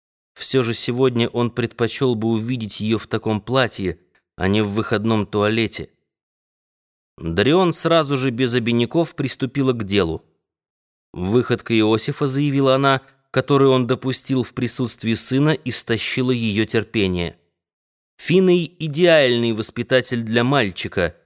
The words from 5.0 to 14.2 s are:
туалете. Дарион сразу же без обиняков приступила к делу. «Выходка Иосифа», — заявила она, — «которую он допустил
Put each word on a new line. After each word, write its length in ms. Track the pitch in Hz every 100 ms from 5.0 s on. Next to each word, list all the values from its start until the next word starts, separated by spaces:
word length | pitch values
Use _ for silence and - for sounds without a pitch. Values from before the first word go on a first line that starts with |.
| 110 110 98
туалете. 640 | 107 104 113 110 - - _ _ _ _ _ _ _ _ _ _ _ _ -
Дарион 560 | 82 85 123 175 180
сразу 440 | 156 160 165 143 139
же 120 | 135
без 240 | 117 127
обиняков 640 | 123 117 117 120 170 160 -
приступила 580 | 135 - 131 139 131
к 100 | 123
делу. 400 | 95 101 85 78 _ _ _ _ _ _ _ _ _
«Выходка 640 | - 92 120 117 120 - 113
Иосифа», — 520 | 107 110 - 143 143
заявила 480 | 135 147 139 135 135
она, — 260 | 139 131 - _ _
«которую 400 | - - 139 135
он 160 | 127 120
допустил 560 | 127 135 127